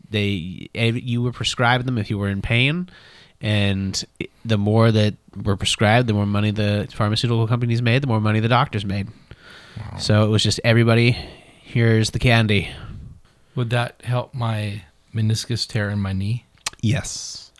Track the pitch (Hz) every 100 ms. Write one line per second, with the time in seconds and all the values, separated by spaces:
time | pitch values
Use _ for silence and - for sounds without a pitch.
0 | - 104 101 98 85 90 - - 117 117
1 | 127 120 120 - 110 - 120 123 123 123
2 | 98 104 101 98 - 117 135 170 180 -
3 | - - - - 107 107 101 98 98 -
4 | - - - _ 113 107 101 110 113 110
5 | 107 - _ 98 101 101 - - 107 117
6 | 120 104 101 101 107 101 104 104 95 -
7 | 107 107 120 117 113 120 120 117 120 123
8 | 143 110 107 107 113 120 135 107 98 98
9 | 107 - _ - - - - - - 92
10 | - 107 107 107 107 - 120 113 117 113
11 | 120 123 - - - _ - 120 117 110
12 | 107 117 127 113 110 101 82 - - -
13 | - - _ _ _ - 120 123 120 -
14 | 123 123 - 131 117 107 107 104 - _
15 | _ 113 107 110 - 113 - 110 101 104
16 | 98 95 98 120 _ _ - - 107 143
17 | - - - - -